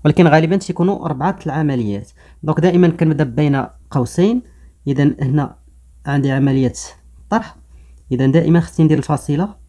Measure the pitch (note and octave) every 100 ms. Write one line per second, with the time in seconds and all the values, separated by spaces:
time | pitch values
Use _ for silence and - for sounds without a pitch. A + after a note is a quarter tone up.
0 | D3+ D3+ E3+ D#3 D#3+ F#3+ - E3+ F3 G3+
1 | E3 C3 E3 G3 D#3+ C#3+ D3+ C3 G#2+ G2+
2 | G#2+ _ - - D3+ D3+ F3+ F3 F3 E3
3 | D#3+ D3 C#3+ A#2+ D3 C#3 - - - C#3+
4 | A#2+ - G3 B3 - - - _ C#3 C#3+
5 | C#3+ - C3+ D3 C#3 - _ _ _ -
6 | - C#3+ C#3 C3+ C#3 C3+ B2+ A#2+ - -
7 | _ - - A3 A3 - _ - - -
8 | - B2+ C3+ D#3 D#3+ E3+ E3 - D#3 D#3
9 | - D3 - D3 G3+ -